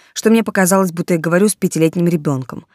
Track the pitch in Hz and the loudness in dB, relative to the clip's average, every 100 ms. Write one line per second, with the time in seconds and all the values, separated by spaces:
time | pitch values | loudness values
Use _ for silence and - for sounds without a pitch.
0 | _ - 220 226 220 202 180 190 190 170 | _ -4 2 2 2 0 2 2 0 -4
1 | 170 175 160 175 208 - 180 - 160 175 | -2 -2 0 2 2 0 -4 0 0 2
2 | 175 170 147 135 131 - _ | 0 0 -2 -4 -6 -14 _